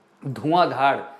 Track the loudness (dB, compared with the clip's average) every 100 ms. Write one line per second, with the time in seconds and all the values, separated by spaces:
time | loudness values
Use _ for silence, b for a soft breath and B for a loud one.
0 | _ _ -10 -6 0 2 2 2 2 0
1 | -6